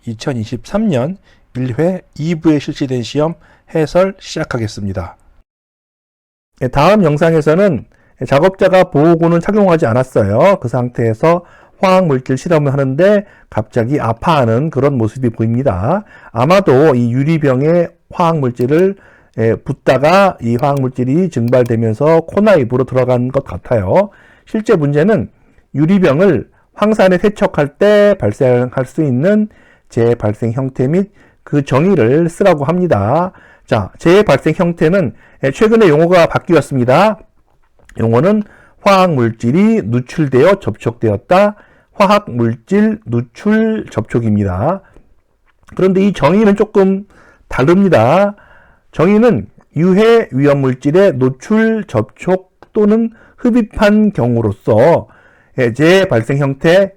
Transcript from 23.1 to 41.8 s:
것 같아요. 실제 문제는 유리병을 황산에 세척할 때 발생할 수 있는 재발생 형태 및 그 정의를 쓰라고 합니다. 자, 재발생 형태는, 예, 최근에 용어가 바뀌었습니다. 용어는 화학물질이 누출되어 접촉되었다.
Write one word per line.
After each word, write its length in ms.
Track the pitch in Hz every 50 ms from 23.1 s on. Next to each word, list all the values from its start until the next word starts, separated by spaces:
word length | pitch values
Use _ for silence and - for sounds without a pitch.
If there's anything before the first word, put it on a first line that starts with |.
| 127 120 123 127
것 140 | 131 143 -
같아요. 680 | - - 90 - - 127 110 92 92 120 175 202 208 - - - _ _ _ _
실제 300 | _ - 220 214 - 226
문제는 560 | 175 147 143 143 147 156 202 220 165 98 - _ _ _ _ _ _ _ _ _
유리병을 760 | 135 151 160 196 202 180 160 131 147 190 202 156 104 - _ _ _ _ _ _
황산에 420 | - 208 208 220 - 196 190 185 175
세척할 600 | - - - - 208 185 - - 147 143 - _
때 380 | 196 208 208 208 202 208 202 202
발생할 680 | - 101 - - 139 127 123 123 123 127 - - 131
수 180 | - - - 156
있는 460 | 143 123 123 143 190 208 214 214 214 _ _ _ _ _ _ _ _
재발생 600 | - - 117 117 120 - - 107 104 - - 113
형태 360 | 113 139 131 131 127 - 127 131
및 240 | 156 185 202 196 _ _ _ _ _ _ _
그 200 | - - 147 143
정의를 680 | - 135 127 160 190 202 170 110 113 131 156 170 165
쓰라고 360 | - - 202 196 175 147 139
합니다. 680 | 135 170 180 180 170 135 104 98 104 131 160 180 185 - - _ _ - _ _
자, 260 | _ 135 113 98 - - -
재발생 560 | - 165 175 202 214 208 147 127 - 160 151
형태는, 580 | - 185 170 170 - 170 156 180 202 170 113 - - _ _ _ - -
예, 80 | 135
최근에 380 | 139 - 233 220 233 226 220 180
용어가 380 | 147 147 165 170 185 175 165 147
바뀌었습니다. 920 | - 123 - - 175 151 131 - 143 131 120 117 127 160 196 220 208 214 - _ _ _ _ _ _ _ _ _ _ _ _ _ - -
용어는 440 | 110 113 113 120 147 190 214 214 208 - - - _ _ _ _
화학물질이 1000 | - 202 196 190 185 185 160 131 120 117 113 - - 120 127 170 202 220 226 220 -
누출되어 680 | 98 117 123 127 - - - 156 139 131 123 139 180 202
접촉되었다. 1000 | 196 - 110 101 - - - 113 - - 110 104 - _ _ 180 185 208 208 208 - - _ _ _